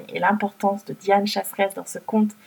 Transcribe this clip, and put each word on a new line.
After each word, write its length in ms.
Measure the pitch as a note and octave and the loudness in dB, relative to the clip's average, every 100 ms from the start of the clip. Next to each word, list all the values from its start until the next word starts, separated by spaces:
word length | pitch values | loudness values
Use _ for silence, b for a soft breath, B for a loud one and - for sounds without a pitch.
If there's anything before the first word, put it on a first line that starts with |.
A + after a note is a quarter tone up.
| - | -8
et 80 | E3 | 0
l'importance 680 | F3+ G#3 G3+ - G3 G3+ - | 0 2 -2 0 -2 -2 -6
de 80 | |
Diane 340 | - - G3+ G#3 | -6 2 2 2
Chasseresse 480 | G3+ - - G3 F#3 | -4 -6 -2 -2 -2
dans 100 | F3 | -10
ce 140 | F3+ | -12
conte 320 | - A3 G#3+ - | 0 2 2 -2